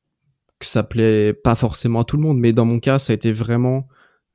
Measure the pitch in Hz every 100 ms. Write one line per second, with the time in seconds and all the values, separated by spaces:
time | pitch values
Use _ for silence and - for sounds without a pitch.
0 | _ _ _ _ _ _ - 120 107 113
1 | 113 110 107 104 131 113 120 - 123 117
2 | 120 147 156 135 120 113 117 117 135 135
3 | - 110 117 110 117 120 123 135 135 _
4 | _ _ _